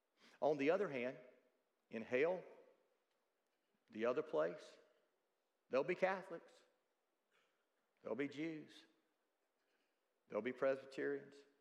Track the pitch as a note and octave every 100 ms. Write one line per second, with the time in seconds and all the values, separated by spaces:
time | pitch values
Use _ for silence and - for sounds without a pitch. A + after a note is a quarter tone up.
0 | _ _ - - C#3+ D3+ C#3 F#3 F#3+ C3
1 | B2 B2 - - _ _ _ _ _ A2+
2 | G#2+ B2 D#3+ F#3 D#3+ - - _ _ _
3 | _ _ _ _ _ _ _ _ _ G#2+
4 | A#2 B2 - D3+ E3+ E3+ - - - _
5 | _ _ _ _ _ _ - B2+ D3 F3+
6 | F#3 F#3+ F3+ E3 - - _ _ _ _
7 | _ _ _ _ _ _ _ _ _ _
8 | - A2+ C#3+ C#3 D#3+ D#3 - - - _
9 | _ _ _ _ _ _ _ _ _ _
10 | _ _ - G#2+ A#2 B2+ C3+ C3+ - -
11 | C#3+ C#3+ C#3 - - _